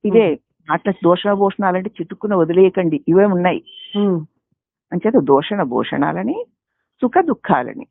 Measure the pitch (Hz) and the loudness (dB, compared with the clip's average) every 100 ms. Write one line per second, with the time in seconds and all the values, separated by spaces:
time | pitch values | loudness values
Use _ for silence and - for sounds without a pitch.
0 | 208 214 196 147 _ _ - 165 208 185 | 2 2 2 -2 _ _ -6 -4 -4 0
1 | 170 175 202 202 196 196 196 180 185 - | 0 2 0 0 0 0 -2 -2 -6 -12
2 | - - 214 196 160 175 190 185 175 147 | -12 -8 -2 0 2 4 4 2 -2 -2
3 | - 180 208 180 180 160 - - - 208 | 2 2 4 2 0 -2 -10 -20 -10 -2
4 | 202 175 156 _ _ _ _ _ _ 180 | -2 -2 -6 _ _ _ _ _ _ -4
5 | 214 254 139 139 143 202 143 120 117 143 | 0 0 2 0 0 -4 -2 -4 -4 -4
6 | 147 165 208 403 480 _ _ _ _ _ | -4 -4 -6 -6 -10 _ _ _ _ _
7 | 247 339 339 226 - 147 120 107 - | 0 0 0 -4 0 -2 -2 -12 -18